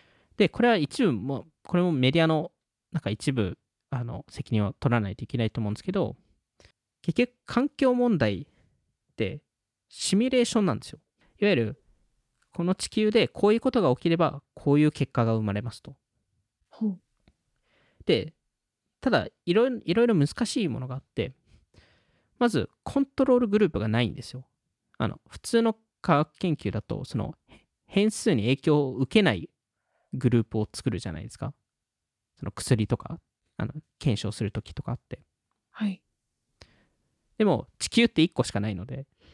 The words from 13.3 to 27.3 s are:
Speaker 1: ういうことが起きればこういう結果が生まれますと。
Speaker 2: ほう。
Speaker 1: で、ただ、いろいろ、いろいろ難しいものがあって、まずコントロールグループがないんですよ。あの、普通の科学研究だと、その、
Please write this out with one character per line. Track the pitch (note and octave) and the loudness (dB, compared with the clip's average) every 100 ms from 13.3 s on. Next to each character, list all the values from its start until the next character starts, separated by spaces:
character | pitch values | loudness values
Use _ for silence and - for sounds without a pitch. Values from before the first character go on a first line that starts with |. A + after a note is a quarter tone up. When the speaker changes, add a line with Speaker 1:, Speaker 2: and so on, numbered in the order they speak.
| - G3+ | 2 2
Speaker 1:
う | |
い | A3+ | 4
う | |
こ | C4 | 2
と | B3 | 2
が | E3 B2 | 2 2
起 | |
き | E3 | 2
れ | E3 | 2
ば | E3 C#3 - | 0 -2 -14
こ | - - | -6 2
う | C#3+ | 4
い | |
う | D3+ | 4
結 | - C#3 | 2 -2
果 | - | 0
が | A2+ | 2
生 | A2+ | 2
ま | G#2+ | 0
れ | G2+ | -4
ま | A#2+ | -6
す | - | -12
と。 | - C3+ _ _ _ _ _ _ _ | -18 -20 _ _ _ _ _ _ _
Speaker 2:
ほ | - A3 | -6 -4
う。 | F3+ _ _ _ _ _ _ _ _ _ _ | -4 _ _ _ _ _ _ _ _ _ _
Speaker 1:
で、 | - C3+ D#3 - _ _ _ _ _ _ | 0 0 -2 -12 _ _ _ _ _ _
た | C4 | 0
だ、 | F3+ - - - | 0 0 -6 0
い | |
ろ | F3+ B3+ | 2 2
い | |
ろ、 | A#3+ | 0
い | - | -2
ろ | F3 | 2
い | A#3+ | 2
ろ | G3 | 4
難 | C#3+ - | 2 0
し | A#3+ C#4+ | -4 -2
い | F#3 | -2
も | A#2+ | -4
の | B2+ | -8
が | C3 | -10
あ | |
っ | |
て、 | - - A2+ - _ _ _ _ _ _ _ _ _ - | -10 -6 -6 -8 _ _ _ _ _ _ _ _ _ -2
ま | A#3+ | 0
ず | E3+ F#2 _ | 0 -4 _
コ | - C#4 | -6 -2
ン | C#4 | -2
ト | - | 0
ロ | C4+ B3 | 2 2
ー | |
ル | A#3 | 2
グ | G#3 | 2
ル | G#3 | 2
ー | |
プ | - | 0
が | A2 | 0
な | A2 | 0
い | A#2 | 0
ん | |
で | - | -4
す | - | -12
よ。 | B2+ - _ _ _ _ - | -16 -18 _ _ _ _ -6
あ | A2+ | -6
の、 | - _ | -6 _
普 | - | -16
通 | - A#3 | -2 0
の | A#3 A3 _ _ | 2 -2 _ _
科 | - D3 | 0 2
学 | D#3 - | 0 -4
研 | F#3 D3+ | -4 -2
究 | G#2 | -4
だ | - | -6
と、 | - G#2+ | -6 -8
そ | - - | -6 -6
の、 | G#2 | -6